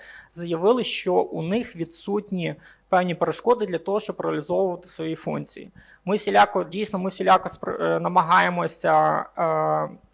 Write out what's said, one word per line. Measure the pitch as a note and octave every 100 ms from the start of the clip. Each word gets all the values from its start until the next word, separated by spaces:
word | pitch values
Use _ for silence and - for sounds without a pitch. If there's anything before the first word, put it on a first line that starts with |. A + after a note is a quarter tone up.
| - - -
заявили, | E3 E3+ E3 F#3+ B3
що | G3+ - F#3
у | F3+ F#3 E3
них | D#3+ G#3+ - E3
відсутні | E3 - - G3+ G3+ F#3 D#3+ D3 - - -
певні | F#3 F3+
перешкоди | E3 E3 D#3 - A#3+ G3+
для | E3+
того, | - G3+
щоб | - F3+
реалізовувати | E3 D#3 D3 F3+ F#3+ F3 -
свої | - D#3+
функції. | D#3+ - D3 C#3+ - F#3 - - -
Ми | F3+ G#3
всіляко, | - G3 G3+ F#3+
дійсно, | E3 F#3 G#3 F#3+
ми | F#3+
всіляко | - F#3 F#3+ -
спр-, | - - -
е, | E3 E3
намагаємося, | E3+ F3+ D#3+ F#3 F3+ F3 E3+ - E3 D#3 D#3 D#3 - -
е, | E3 D#3 D#3 D#3 D#3 - _